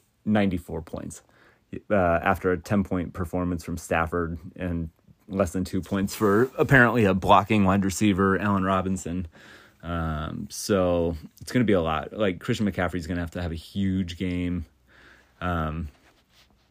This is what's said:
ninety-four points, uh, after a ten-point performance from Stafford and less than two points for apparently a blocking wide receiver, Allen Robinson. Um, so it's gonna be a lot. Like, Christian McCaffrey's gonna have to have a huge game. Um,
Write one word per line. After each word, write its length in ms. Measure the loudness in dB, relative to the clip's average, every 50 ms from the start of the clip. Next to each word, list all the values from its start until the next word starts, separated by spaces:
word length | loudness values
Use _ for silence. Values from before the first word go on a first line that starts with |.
| _ _ _ _ _
ninety-four 600 | 0 2 2 2 2 0 -2 -6 -8 -10 -10 -10
points, 400 | -10 -12 -12 -12 -12 -14 -16 -20 _ _ _ _ _ _ _ _ _ -14 -14 -2 0
uh, 40 | 2
after 560 | 2 4 4 2 2 2 0 0 2 2 0
a 80 | 0 0
ten-point 540 | -2 0 0 0 0 0 -2 -4 -4 -4 -6
performance 500 | -6 -6 -4 -4 -4 -2 -2 -4 -4 -6
from 140 | -8 -8
Stafford 600 | -10 -4 -2 0 0 0 0 -2 -2 -2 -4 -6 -10 -12 -16 -12
and 360 | -8 -6 -4 -4 -4 -6 -6 -10 _ _ _ -20 _ _
less 240 | -6 0 0 0 0
than 120 | 0 -4 -4
two 180 | -2 -4 -6
points 340 | -4 -2 -2 -2 -2 -2 -2
for 340 | 0 2 4 4 4 2 2 2
apparently 480 | 0 2 6 6 6 6 6 6 4 4
a 80 | 4 4
blocking 520 | 2 6 6 6 6 6 4 2 4 4
wide 180 | 4 4 4 2
receiver, 560 | 0 0 2 2 2 4 4 2 2 2 0
Allen 240 | 0 0 0 0 0
Robinson. 640 | 0 0 0 0 -2 -4 -4 -6 -6 -6 -6 -8 -8 -14 -20 -20 -20 -20 -20 -20 -20 _ _ -8
Um, 640 | -6 -4 -4 -2 -4 -4 -4 -6 -8 -8 -10 -10 -10
so 640 | -10 -10 -2 0 2 2 4 2 2 2 0 0 -2 -6 -10 -18 _ -18
it's 100 | -12 -2
gonna 140 | 0 2 2
be 80 | 4 2
a 80 | 2
lot. 320 | 2 0 -2 -4 -4 -8 -4
Like, 260 | -2 -2 -2 -2 -4
Christian 300 | -4 -4 -2 0 -2 -2
McCaffrey's 380 | 0 -2 -2 -2 -2 -6 -6
gonna 140 | -4 -4 -4
have 100 | -6 -6
to 100 | -6 -6
have 100 | -6 -6
a 40 | -6
huge 640 | -8 -12 -10 -6 -2 -2 0 0 -2 -2 -4 -6
game. 480 | -6 -6 -4 -2 -2 -2 -2 -4 -4 -6 -10 _ _ _ _ _ -20 -20 -20 -20 _ _ _ _ _
Um, 500 | -4 -4 -2 -2 -2 -4 -4 -6 -8 -10 -12 _ _ _ _ _ _ _ _ _ _ _ _ _ _ _